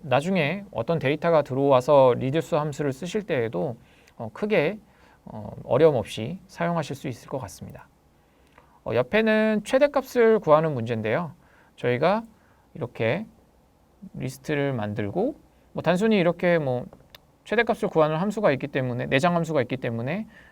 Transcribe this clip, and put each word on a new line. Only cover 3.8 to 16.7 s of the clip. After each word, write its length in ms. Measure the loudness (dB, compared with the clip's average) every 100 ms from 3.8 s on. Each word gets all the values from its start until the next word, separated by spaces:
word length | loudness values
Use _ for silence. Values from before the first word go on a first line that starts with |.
| -16 _ _ -14
어, 120 | -14
크게, 460 | -8 0 2 0 -4 -14 _ _ _ -18
어, 260 | -14 -14 -14
어려움 320 | -2 4 6 4
없이 440 | -2 -6 -8 -8 -14
사용하실 480 | -6 -4 -2 -4 -8
수 120 | -8
있을 220 | -10 -10
것 80 | -10
같습니다. 500 | -10 -14 -16 -18 -20 _ _ _ _ _ _ -20 _ _
어, 120 | -2 -2
옆에는 680 | 0 2 2 2 2 0
최대값을 760 | 0 2 2 2 -2 4 4 4
구하는 340 | 6 4 4
문제인데요. 600 | -2 -2 -2 0 -2 -2 -12 _ _ _ -6
저희가 480 | -2 2 2 0 -4 _ _ _ _
이렇게 540 | -10 -10 -2 -2 -2 -6 -16 _ _ _ _ _ _ -18
리스트를 600 | -10 -10 -8 -6 -2 -2
만들고, 600 | -2 -4 -4 -4 -2 -4 -4 _ _ _
뭐, 100 | -4
단순히 340 | 0 0 2 2
이렇게, 400 | 2 0 2 2
뭐, 280 | 0